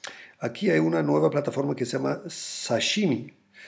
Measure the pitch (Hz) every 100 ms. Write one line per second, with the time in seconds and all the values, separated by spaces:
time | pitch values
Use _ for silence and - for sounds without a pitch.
0 | - - - - 120 - 202 160 160 165
1 | 147 147 156 151 143 135 143 139 123 131
2 | 135 147 170 - - - - 113 - -
3 | 190 120 - - _ -